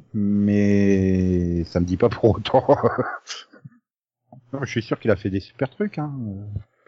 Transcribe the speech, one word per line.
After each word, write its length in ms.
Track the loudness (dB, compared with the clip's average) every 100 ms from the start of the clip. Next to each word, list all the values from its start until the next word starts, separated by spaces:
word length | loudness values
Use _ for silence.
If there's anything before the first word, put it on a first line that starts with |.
| -4
mais 1500 | -2 0 2 2 4 4 4 4 4 2 2 2 0 0 -2
ça 160 | -2 -2
me 40 | -2
dit 100 | 2
pas 120 | 0
pour 280 | 2 2 2
autant. 300 | 0 2 4
<laughs> 100 | 2 2 -2 -4 -10 -14 -16 -18 -20 -20 -20 _ _ _ _ _ -20 _
Non, 80 | -10
je 60 | -6
suis 120 | -6
sûr 160 | -4 -2
qu'il 120 | 0
a 60 | 0
fait 120 | 0
des 120 | -6
super 280 | -8 -6 -6
trucs, 300 | -4 -6 -6
hein. 120 | -8 -8 -10 -10 -12 -12 -14 _